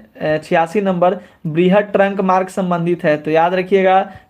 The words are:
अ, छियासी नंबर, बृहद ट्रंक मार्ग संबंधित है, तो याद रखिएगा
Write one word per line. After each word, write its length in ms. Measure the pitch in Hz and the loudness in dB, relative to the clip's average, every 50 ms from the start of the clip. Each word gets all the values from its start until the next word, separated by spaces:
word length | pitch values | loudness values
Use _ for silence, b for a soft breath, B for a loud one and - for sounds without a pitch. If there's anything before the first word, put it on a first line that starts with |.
| - _ _ - | -10 _ _ -8
अ, 160 | 160 156 151 151 | -4 -2 -2 -4
छियासी 440 | 151 - 180 165 165 165 - 214 | -4 -2 0 0 0 0 -2 -2
नंबर, 380 | 196 190 185 175 175 180 202 - B B B B - 165 | -2 -2 0 2 0 0 0 -2 B B B B -10 -6
बृहद 360 | 151 165 180 180 190 208 196 | -2 2 2 4 4 2 2
ट्रंक 380 | 196 196 190 196 196 196 196 | 0 0 0 0 0 0 -2
मार्ग 260 | 190 185 185 185 190 185 | 0 0 2 0 0 -2
संबंधित 560 | - 208 185 180 175 170 165 175 175 170 - | -6 -6 -4 -2 -2 -2 -2 -2 -4 -2 0
है, 140 | 156 151 151 | -2 -2 0
तो 140 | 151 156 | -2 0
याद 220 | 156 160 170 180 185 | 0 2 2 2 0
रखिएगा 580 | 185 180 185 202 196 185 185 185 190 202 196 B B B | -2 -2 0 0 2 4 4 2 2 0 -2 B B B